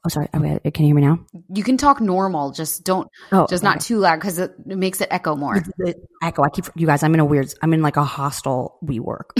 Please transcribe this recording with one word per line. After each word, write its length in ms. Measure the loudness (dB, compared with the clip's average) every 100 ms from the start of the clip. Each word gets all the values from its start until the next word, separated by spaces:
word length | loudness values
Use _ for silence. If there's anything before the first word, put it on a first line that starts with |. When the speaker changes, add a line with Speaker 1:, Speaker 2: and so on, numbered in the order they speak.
| -4
Speaker 1:
Oh, 20 |
sorry. 200 | -4 -4
Okay, 380 | -2 -2 -2 -4
can 140 | 2
you 60 | 4
hear 40 |
me 80 | 6
now? 160 | 4 2 -2 -20 _
Speaker 2:
You 120 | -6
can 120 | 0 2
talk 240 | 2 2
normal. 520 | 2 0 0 -2 -4
Just 320 | -6 -8 -6
don't, 240 | -2 -2 -2 _ 2
Speaker 1:
Oh, 160 | 4 4
Speaker 2:
just 140 | 2
Speaker 1:
okay. 80 | 0
Speaker 2:
not 80 | 0
too 180 | 0 2
loud 220 | 2 2
'cause 180 | -2 -4
it, 140 | -6 -8 -10
it 80 | -2
makes 220 | -2 -2
it 80 | -4
echo 240 | -2 -2
more. 240 | -4 -2 -2
Speaker 1:
The, 140 | -4 -4
the 180 | -4 -4 -16 _
echo. 220 | -6 0
I 60 | 0
keep, 160 | 0 -10 -2
you 100 | 2
guys, 160 | 2
I'm 100 | 4
in 60 | 4
a 40 |
weird, 280 | 4 2 0 -4
I'm 120 | 0
in, 80 | 2
like, 140 | 2 0
a 80 |
hostel 760 | -2 -4 -6 -6 -4 -4 -6 _
WeWork. 460 | -8 -6 -6 -10 -4 0